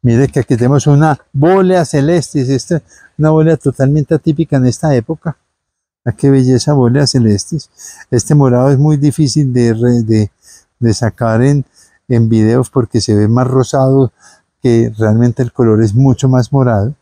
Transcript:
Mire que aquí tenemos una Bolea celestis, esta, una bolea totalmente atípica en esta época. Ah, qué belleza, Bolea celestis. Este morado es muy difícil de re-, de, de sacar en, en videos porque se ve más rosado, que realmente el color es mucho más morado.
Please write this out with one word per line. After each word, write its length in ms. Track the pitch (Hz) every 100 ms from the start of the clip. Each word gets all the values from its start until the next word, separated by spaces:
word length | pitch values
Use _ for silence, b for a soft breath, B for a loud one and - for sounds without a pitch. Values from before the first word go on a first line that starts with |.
Mire 260 | 127 117 135
que 140 | 147
aquí 160 | 123 120
tenemos 300 | 123 143 135
una 300 | 143 156 139 _
Bolea 540 | 139 156 190 185 185 160
celestis, 640 | 151 139 175 - 151 127
esta, 320 | 135 - 165 _ b b -
una 120 | 156
bolea 260 | 156 156 160
totalmente 580 | 143 - 135 151 143
atípica 440 | 156 - 151 165 139
en 80 | 127
esta 280 | 117 156
época. 440 | 131 113 160 165 - _ _ _ _ _ _
Ah, 80 | -
qué 180 | - 139
belleza, 440 | 135 127 127 -
Bolea 340 | 147 120 131 139
celestis. 640 | 131 113 104 - 156 - B B B B
Este 240 | 143 - 151
morado 340 | 135 123 131
es 80 | 135
muy 200 | 147 151
difícil 560 | 147 - 147 151 139
de 200 | 123 117
re-, 300 | 110 123 120
de, 280 | 110 110 104 b b b b _
de 140 | 117
sacar 480 | 107 113 - 117 113
en, 220 | 131 143 131 b b b _
en 180 | 120 113
videos 420 | 113 107 120 127
porque 300 | 139 117 117
se 160 | - 104
ve 140 | 107
más 180 | 117 127
rosado, 640 | 131 123 139 131 135 127 b b b b _
que 320 | 127 117 117 107
realmente 460 | 110 110 120 117
el 100 | 120
color 280 | - 117 107
es 140 | 113 110
mucho 320 | 135 123 135
más 240 | 127 120
morado. 420 | 139 123 107 107 147